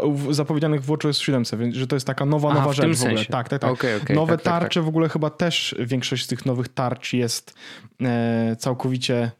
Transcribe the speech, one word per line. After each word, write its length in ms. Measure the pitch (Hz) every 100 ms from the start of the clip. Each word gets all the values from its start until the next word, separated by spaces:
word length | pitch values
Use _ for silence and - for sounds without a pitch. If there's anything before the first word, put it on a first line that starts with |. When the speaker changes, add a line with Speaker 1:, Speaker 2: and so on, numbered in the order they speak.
| 147
Speaker 1:
w, 200 | 143 139
zapowiedzianych 480 | 147 143 151 156 147
w 80 | 135
Watch 140 | 151 151
O 40 |
S 100 | 139
siódemce, 380 | - 131 117 110
więc 180 | 120 123
że 120 | 131
to 80 | 143
jest 120 | 131
taka 180 | 131 143
nowa, 240 | 151 147
Speaker 2:
Aha, 80 | 147
Speaker 1:
nowa 140 | 143
Speaker 2:
w 20 | 139
tym 140 | 160
Speaker 1:
rzecz 40 | 147
w 40 |
ogóle. 140 | 123 110
Speaker 2:
sensie. 140 | 110
Speaker 1:
Tak, 180 | 131 120
tak, 120 | 143
tak. 100 | 135
Speaker 2:
Okej, 240 | 123 127 107
okej, 200 | 131 147
Speaker 1:
Nowe 180 | 160
Speaker 2:
tak, 80 | 160
tak, 100 | 180 170
Speaker 1:
tarcze, 180 | - 175
Speaker 2:
tak. 60 | 160
Speaker 1:
w 20 |
ogóle 200 | 160 156
chyba 200 | 160 151
też 460 | - 175 - - -
większość 440 | 120 131 120 127
z 40 | -
tych 180 | 120 135
nowych 220 | 123 123
tarcz 460 | - 120 127 -
jest, 420 | 123 117 - - - - - - -
e, 540 | 127 120 117 117 113 113
całkowicie 720 | 135 127 127 127 127 120 117 -